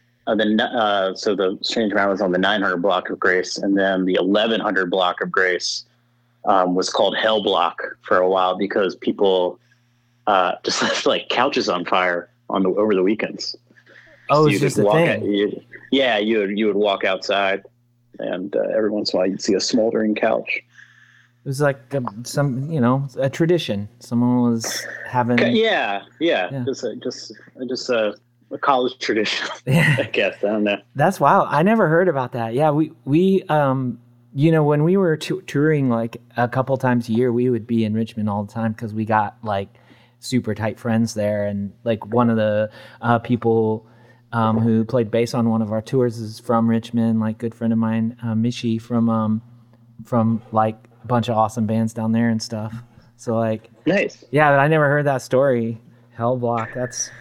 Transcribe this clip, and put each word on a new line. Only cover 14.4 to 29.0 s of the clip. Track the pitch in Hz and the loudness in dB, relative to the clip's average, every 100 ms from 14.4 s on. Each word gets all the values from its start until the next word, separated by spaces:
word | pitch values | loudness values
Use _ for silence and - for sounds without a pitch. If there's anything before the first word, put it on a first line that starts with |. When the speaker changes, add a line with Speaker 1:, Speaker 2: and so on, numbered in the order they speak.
Speaker 1:
So | 151 | 4
Speaker 2:
it's | |
Speaker 1:
you | 101 | 4
Speaker 2:
just | 98 104 | 0 2
Speaker 1:
could | |
Speaker 2:
a | 101 | 2
Speaker 1:
walk | 110 | 4
Speaker 2:
thing. | 165 107 | 2 0
Speaker 1:
out, | 101 | -2
you, | 101 101 - - - - | 0 -2 -4 -14 -20 -4
yeah, | 135 131 107 | 0 2 2
you | 107 113 | 0 0
would, | 98 101 | 0 0
you | 110 | 0
would | 98 | 2
walk | 104 98 101 | 2 0 0
outside, | 92 - 98 98 98 - _ _ _ _ - | -2 -2 0 0 -2 -6 _ _ _ _ -10
and, | 110 92 - - | -8 -6 -4 -2
uh, | 95 107 | -2 0
every | 107 | -2
once | 107 107 | -2 -2
in | 92 | 0
a | |
while | 95 | 0
you'd | 101 | -2
see | - | 0
a | 92 | 0
smoldering | - 123 110 113 110 104 | 0 0 2 0 0 0
couch. | 113 117 - - - - - - _ _ _ _ 139 | 0 -2 -4 -8 -10 -20 -20 -20 _ _ _ _ -8
Speaker 2:
It | |
was | 135 | -2
like | 147 135 - | 0 -2 -6
a, | 139 120 101 | -6 -6 -8
some, | 120 - 143 127 143 | -8 -2 -2 -2 -4
you | 160 | 0
know, | 120 131 139 - | 2 2 -2 -4
a | 135 | -4
tradition. | - 165 175 - 101 104 - | 0 2 2 0 -6 -6 -12
Someone | - 117 123 123 120 | -4 0 2 4 2
was | 117 113 - - - - | 0 -2 -8 -10 -14 -6
having | 127 120 123 | -2 2 2
Speaker 1:
Ca-, | 120 | 2
yeah, | 220 220 175 117 101 - - | 2 2 0 0 -4 -8 -2
yeah. | 165 120 90 | 0 0 -2
Speaker 2:
Yeah. | 135 127 | -4 -6
Speaker 1:
Just | 123 117 | -4 -6
a, | 107 | -6
just, | 131 - - 113 - - 123 | -8 -10 -14 -20 -20 -12 -8
just | 127 - | -6 -2
a, | 117 107 - _ _ - | 0 -2 -4 _ _ -16
a | 139 | -6
college | - 135 127 | 0 2 0
tradition, | - | -4